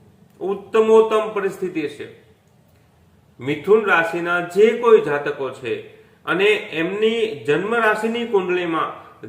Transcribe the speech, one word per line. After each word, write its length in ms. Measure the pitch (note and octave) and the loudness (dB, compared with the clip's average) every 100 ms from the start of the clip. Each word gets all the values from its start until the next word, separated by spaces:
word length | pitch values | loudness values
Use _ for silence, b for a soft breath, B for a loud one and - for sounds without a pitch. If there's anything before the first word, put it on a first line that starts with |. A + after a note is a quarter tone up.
| _ _ _ - | _ _ _ -10
ઉત્તમોત્તમ 920 | F3+ G3 - A3 A3 A3 A3 A3 - | -8 -8 -2 0 6 6 6 2 -2
પરિસ્થિતિ 560 | G3+ F#3+ - F#3 D#3 D3 | -4 -6 -4 -6 -4 -6
છે. 320 | - - - _ _ _ _ _ _ _ _ _ _ _ - | -8 -16 -18 _ _ _ _ _ _ _ _ _ _ _ -10
મિથુન 460 | C3 D3 G3 A3 G3+ | -6 -2 2 4 4
રાશિના 540 | E3 E3 F3 F3 F3 | 0 0 -2 -2 -4
જે 380 | E3 F#3+ A3 A#3 | -2 4 4 4
કોઈ 220 | A#3 A3 | 6 6
જાતકો 500 | D3+ C#3+ D3 - C3 | 4 -2 -4 -6 -8
છે 480 | - A#2+ G#2 - - b b | -8 -8 -8 -10 -20 b b
અને 200 | - E3 G#3 | -4 0 2
એમની 920 | G#3 - D3+ E3+ G3+ A3+ A#3 G#3+ B2+ | 2 -2 -6 -4 0 0 0 -4 -4
જન્મ 300 | A#2+ D3+ G3+ | -2 -2 0
રાશિની 520 | A#3 A3 A3 A3+ A#3 A#3 | 0 0 0 -2 -4 -2
કુંડળીમાં 960 | G3+ F3+ F3+ F3 D#3+ C#3 - - - | -2 0 -2 -2 -4 -4 -8 -20 -20